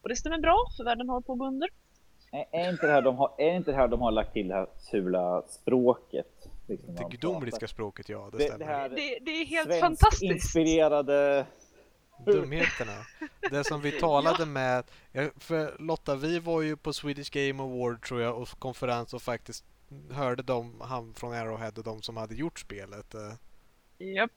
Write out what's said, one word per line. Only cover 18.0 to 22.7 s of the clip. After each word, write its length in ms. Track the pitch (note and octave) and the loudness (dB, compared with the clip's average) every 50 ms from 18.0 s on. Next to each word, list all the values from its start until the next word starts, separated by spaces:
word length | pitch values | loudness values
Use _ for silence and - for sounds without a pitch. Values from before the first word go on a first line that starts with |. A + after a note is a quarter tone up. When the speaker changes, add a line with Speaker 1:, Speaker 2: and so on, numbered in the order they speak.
| - | -8
Speaker 3:
tror 160 | - C3 A#2+ | -6 -2 -2
jag, 200 | A#2 A#2+ A#2+ A#2 | 0 -2 -2 -4
och 80 | B2 - | -8 -10
konferens 640 | - - - C3 B2 - C#3 B2+ A#2+ A#2+ A#2 - - | -12 -8 -8 -8 -6 -4 -2 -2 0 -2 -2 -6 -10
och 80 | A#2+ | -8
faktiskt 440 | - - A#2+ A2+ - - A2+ - - - - _ - - C#3 C#3+ D3 D3 | -4 -4 -6 -6 -6 -12 -14 -14 -16 -20 -20 _ -20 -20 -20 -20 -16 -12
hörde 320 | B2+ C#3+ C#3 B2+ B2 B2 B2 | -6 -4 -2 -2 -2 -2 -2
de, 380 | - B2+ A#2+ A#2 A#2+ A2+ A2 | -2 -2 -2 -2 -6 -12 -14
han 320 | A#2 A2+ C3 A#2+ A#2 A2+ A2 | -10 -8 -6 -8 -8 -10 -14
från 200 | - - A#2+ A#2+ | -10 -8 -6 -6
Arrowhead 380 | A#2 A2+ A2+ A2 A2 A2+ G#2+ G#2 | -4 -4 -4 -6 -6 -6 -8 -8
och 60 | A2+ G#2+ | -8 -8
de 180 | A2+ A2 A2 | -8 -8 -8
som 160 | - - A2+ | -10 -10 -8
hade 180 | A2+ A2 G#2+ A2+ | -8 -8 -8 -6
gjort 240 | A#2 D3+ E3 - - | -6 -6 -6 -6 -10
spelet, 540 | - - | -14 -12